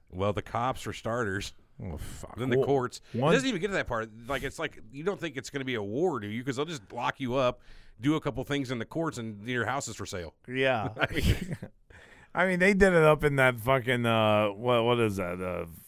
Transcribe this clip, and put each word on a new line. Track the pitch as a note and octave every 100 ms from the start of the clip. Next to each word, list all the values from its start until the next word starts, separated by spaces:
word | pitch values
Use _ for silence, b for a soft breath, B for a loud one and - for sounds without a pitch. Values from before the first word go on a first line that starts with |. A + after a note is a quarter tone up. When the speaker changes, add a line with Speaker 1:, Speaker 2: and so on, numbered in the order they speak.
| _
Speaker 1:
Well, | F2+ G2+
the | G2+
cops | - A#2 B2 B2+
for | A2+
starters. | F#2+ A#2 A#2 G#2+ G2 - - - -
Speaker 2:
Oh, | B2 -
fuck. | - - - -
Speaker 1:
Then | C3
the | B2+
Speaker 2:
Wha-, | C3+
Speaker 1:
courts. | C#3 B2 - b
Speaker 2:
one | A#2 C#3+
Speaker 1:
It | A#3+
doesn't | C4
even | G3+
get | G3+
to |
that | F#3 B2+
part. | A#2 A2+ A2 A#2
Like, | C3+
it's | C3+ -
like, | D3+ - E2+
you | C3+
don't | E3+ F3
think | E3 C3
it's | -
gonna | C#3+
be | C3 A#2+
a |
war, | G2+ A#2 F#3 C3
do | G#2
you? | A2
'Cause | B2+ B2
they'll | D#3
just | D3+ F#2+
lock | A#2+ C3 -
you | C3 C3
up, | B2 B2 b b b b
do | B2+ D3+
a |
couple | C#3+ A#2+
things | B2+ C#3+ B2
in | B2+
the |
courts, | A2 D#3+ E3 B2
and | A2+ G2+ G#2+
your | B2
house | A2 C3+ B2
is | G#2
for |
sale. | G2 F#2+ D#2+ - -
Speaker 2:
Yeah. | B2+ C3+ B2 G2+
Speaker 1:
<laughs> | G#2+
I | -
mean | D#3+ - - F3+ E3
Speaker 2:
<laughs> | - - _ B B B B
I | - F#3
mean, | F3+
they | F#3
did | G3+ G3
it | F3
up | D#3 D3+
in | D3 C#3
that | B2+ A#2+
fucking, | A2 C3+ A#2 B2
uh, | A#2+ A2+ G#2+ G#2+ G#2+
what, | G2 B2 A#2+
what | A2+ A#2+
is | A2 G2
that? | F2 F2+
Uh, | F2+ F2 E2+ E2